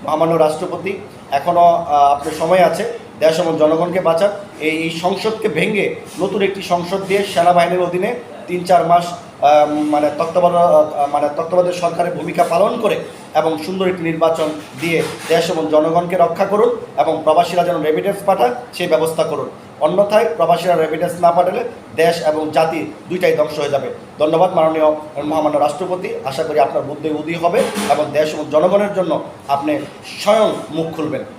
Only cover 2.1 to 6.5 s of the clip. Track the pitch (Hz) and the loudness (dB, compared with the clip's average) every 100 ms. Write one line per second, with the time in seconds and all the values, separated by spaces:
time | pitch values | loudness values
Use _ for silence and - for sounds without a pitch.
2.1 | 143 156 156 165 185 170 165 226 - - | 4 -2 -4 2 4 4 2 -4 -6 -14
3.1 | - 156 165 170 156 151 160 175 180 165 | 0 2 2 0 2 2 4 0 0 2
4.1 | 165 202 202 - - 151 160 165 165 180 | 2 0 -2 -14 -4 -4 -2 -4 -2 -2
5.1 | 190 220 - 214 156 190 214 139 - - | -2 -4 -2 -2 -2 0 0 -2 -4 -12
6.1 | - 180 208 190 | -6 -4 0 -2